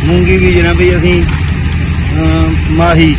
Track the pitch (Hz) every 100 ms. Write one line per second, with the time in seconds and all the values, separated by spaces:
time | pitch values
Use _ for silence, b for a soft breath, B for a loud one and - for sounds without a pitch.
0 | 143 180 180 185 180 175 170 170 180 180
1 | 170 180 170 - - - - - - -
2 | - 156 160 160 160 160 - 156 170 165
3 | 160